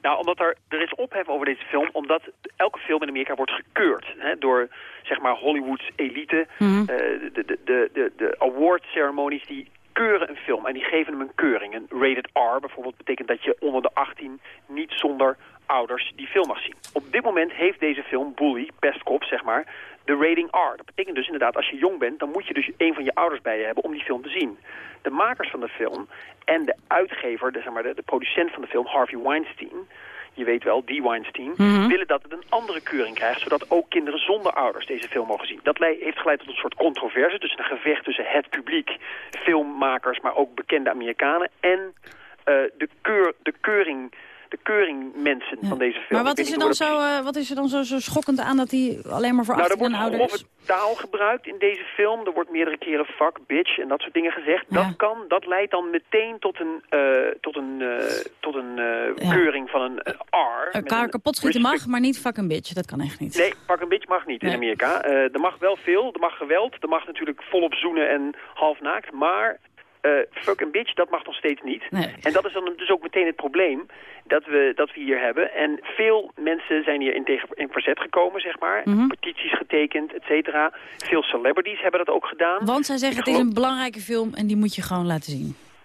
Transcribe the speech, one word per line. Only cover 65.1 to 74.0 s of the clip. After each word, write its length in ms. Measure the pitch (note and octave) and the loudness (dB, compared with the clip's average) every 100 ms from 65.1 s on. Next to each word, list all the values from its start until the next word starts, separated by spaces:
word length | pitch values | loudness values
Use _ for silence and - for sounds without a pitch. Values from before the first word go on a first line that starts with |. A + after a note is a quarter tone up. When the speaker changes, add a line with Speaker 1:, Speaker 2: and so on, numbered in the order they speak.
| C3+ C3 | 4 4
Speaker 1:
er 60 | C#3 | 2
mag 180 | F3+ - | 0 2
wel 180 | F#3 G3 | 0 2
veel, 360 | - F#3 B3 | 2 2 2
er 80 | F3+ | 0
mag 160 | E3+ - | -2 -2
geweld, 380 | D3 E3+ A#3+ - | 0 2 2 -4
er 80 | D#3 | -2
mag 180 | D#3+ - | -2 -2
natuurlijk 360 | D3+ D#3 C#3+ | -6 -6 -6
volop 320 | - F#3 E3+ | 0 2 2
zoenen 340 | - F3 E3 D3+ | 0 0 2 2
en 260 | C#3+ C#3+ - - | 2 0 -6 -14
halfnaakt, 580 | - D#3 D3 D3+ - - | 0 0 2 -2 -4 -6
maar, 460 | C3+ D#3 G3 A3 - _ - - _ | 0 0 2 0 -2 _ -20 -20 _
eh, 100 | D3 C#3+ A#2+ | 2 4 2
fuck 300 | - - G3+ | -2 -2 -2
een 100 | D#3 | 0
bitch, 240 | G3 A#3 | -2 -2
dat 160 | - F3 | 0 0
mag 140 | E3 | 0
nog 100 | - | -6
steeds 280 | - D3+ C#3+ | -4 -2 -2
niet. 200 | - B2+ - | -6 -8 -4
Speaker 2:
Nee. 240 | D3 - - | -2 -2 -2
Speaker 1:
En 100 | D3+ | 2
dat 120 | F3 G3+ | 2 0
is 60 | |
dan 200 | F#3+ F3+ F3 | -4 -6 -6
dus 140 | F#3 | 0
ook 120 | F#3 | 0
meteen 240 | D#3+ F#3+ E3+ | 2 2 2
het 100 | D#3 | 0
probleem 500 | C#3+ E3+ F#3 C3 F3+ - | -2 2 2 0 -8 -18